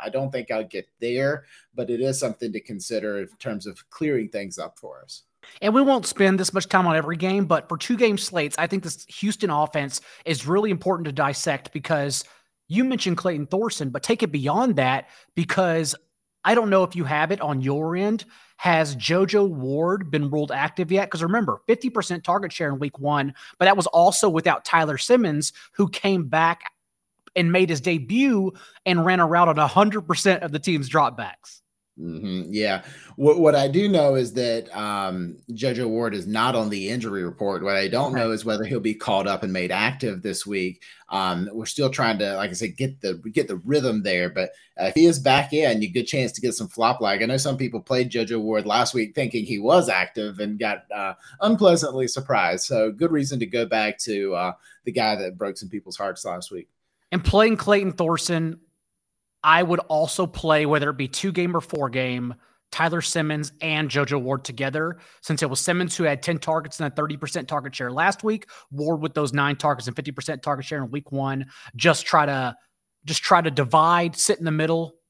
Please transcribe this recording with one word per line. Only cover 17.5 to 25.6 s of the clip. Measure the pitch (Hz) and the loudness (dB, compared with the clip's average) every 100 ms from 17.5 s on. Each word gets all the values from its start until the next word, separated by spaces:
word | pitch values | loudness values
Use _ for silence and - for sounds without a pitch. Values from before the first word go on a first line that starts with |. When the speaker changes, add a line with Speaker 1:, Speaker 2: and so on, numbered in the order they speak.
| 135 | -2
Speaker 2:
your | 131 143 160 180 | -2 -2 -2 -2
end. | 202 220 - - _ - | -2 -2 -6 -20 _ -4
Has | 180 165 151 | 2 2 2
JoJo | 131 104 175 190 208 202 | -2 0 2 4 4 2
Ward | 151 131 143 175 202 165 | 0 -2 0 0 0 -2
been | 151 143 | -2 0
ruled | 151 147 | -2 -2
active | 135 151 - 165 | -2 -2 -2 0
yet? | 190 202 | 0 0
'Cause | 165 | -2
remember, | 170 226 170 104 - | 0 0 0 -2 0
fifty | 233 254 | 0 0
percent | 240 180 175 | -4 -4 -4
target | - 190 185 | -2 -2 -2
share | - 151 | -4 -4
in | 135 | -2
week | 143 - | -4 -4
one, | 143 147 139 - - - | 0 0 0 -6 -12 2
but | |
that | 185 196 | 4 6
was | 160 | 4
also | 170 175 - 202 | 6 6 6 4
without | 160 165 131 | 4 2 0
Tyler | - 165 156 139 | 2 2 2 0
Simmons, | - 247 196 147 143 - | 2 4 4 0 -4 -8